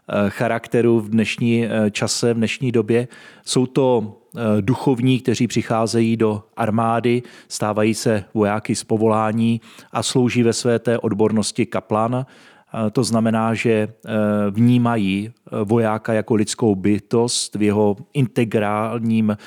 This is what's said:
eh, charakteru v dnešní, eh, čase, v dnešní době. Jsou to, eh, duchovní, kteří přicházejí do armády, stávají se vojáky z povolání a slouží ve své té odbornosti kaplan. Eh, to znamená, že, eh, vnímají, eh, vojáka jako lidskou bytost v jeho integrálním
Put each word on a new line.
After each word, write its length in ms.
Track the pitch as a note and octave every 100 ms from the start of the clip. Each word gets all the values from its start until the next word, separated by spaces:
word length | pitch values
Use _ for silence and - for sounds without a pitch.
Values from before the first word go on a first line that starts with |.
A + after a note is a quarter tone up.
| -
eh, 220 | G#2 G2+
charakteru 680 | - A#2 A2+ - A#2+ A#2 A#2
v 80 | G#2
dnešní, 560 | A2+ G2+ - A#2+ A#2 A2
eh, 240 | A2 G#2
čase, 440 | - A2+ - A#2+
v 20 | A#2
dnešní 360 | A2 - B2+
době. 360 | A2+ G#2+ A#2 C3 - - -
Jsou 220 | - C3 B2
to, 500 | D3+ C3 A#2+ G#2+ - _ -
eh, 40 | A2 G#2+
duchovní, 600 | G2+ A#2+ C#3+ A#2+ B2+ B2+
kteří 260 | B2 A2 A#2
přicházejí 720 | A#2 - A2+ A2+ A#2 A2+ A2+
do 260 | A2 G#2 - -
armády, 680 | A2+ A2+ A2+ A#2 A#2+ A#2+ A#2+ - -
stávají 460 | - G#2+ G#2 A2
se 300 | G#2+ B2 G#2+ F2+
vojáky 400 | A2 G2+ G#2+ -
z 100 | A2
povolání 760 | - A2 A2 G#2+ A2 A2+ A2+ A#2 - - -
a 100 | B2
slouží 400 | - C3 A#2+ A2+
ve 100 | A2+
své 260 | A2 B2 A2+
té 200 | - A2+
odbornosti 680 | A2+ G2+ G#2+ G#2+ G2+ - A2
kaplan. 600 | A2 - G#2+ A2+ B2+ C3+ - - - _
Eh, 160 | A2 A2
to 140 | C3+
znamená, 500 | G#2+ A2+ A2+ A2 A2+
že, 180 | A2 A#2+
eh, 380 | G#2+ G#2+ - - A2 G#2 G#2 G2+
vnímají, 840 | G2+ A#2+ B2 A#2+ A#2 F#2+ G2 A2 - -
eh, 180 | A2+
vojáka 480 | G2+ A#2 A2 G#2+ -
jako 220 | A2 -
lidskou 400 | G#2+ G#2 - A2+
bytost 800 | F#2+ G2 G2+ - A#2 A#2+ - -
v 80 | G#2
jeho 340 | G#2 G#2 G#2 G2 -
integrálním 1200 | D3 A#2+ - A2+ A2+ G#2 G#2+ A2 A#2 A2+ A2+ G#2+ G#2